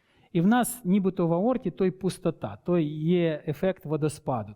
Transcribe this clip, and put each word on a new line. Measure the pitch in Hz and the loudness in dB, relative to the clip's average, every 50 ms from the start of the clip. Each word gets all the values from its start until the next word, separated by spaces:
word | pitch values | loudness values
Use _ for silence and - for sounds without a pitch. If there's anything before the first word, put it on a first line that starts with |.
| _ _ _ _ _ _ - | _ _ _ _ _ _ 0
І | 170 | 2
в | 165 | 4
нас | 202 233 254 233 - - - - | 4 4 4 2 0 -4 -6 -2
нібито | 180 190 208 185 190 180 - 175 | 0 2 2 2 0 0 0 0
в | 165 170 | 2 2
аорті | 170 196 247 262 240 - 285 | 2 2 0 0 -2 -4 -6
то | - - 196 | -2 0 0
й | 185 | -2
пустота, | 185 - - 180 - - - 170 160 - - 107 101 - _ | 0 -2 -4 -4 -4 -2 -4 -4 -4 -4 -8 -10 -10 -10 _
то | - 175 175 | 0 2 2
є | 156 147 151 156 156 165 180 180 170 165 156 147 - | 2 0 -2 -2 0 2 2 2 2 0 0 -2 -4
ефект | 160 143 - - 190 185 - - | -6 -4 -2 -2 -2 -2 -4 -4
водоспаду | 143 156 147 151 151 - - - - 131 117 101 104 107 | -4 -4 -2 -2 -2 -4 -4 -4 -4 -4 -4 -4 -8 -12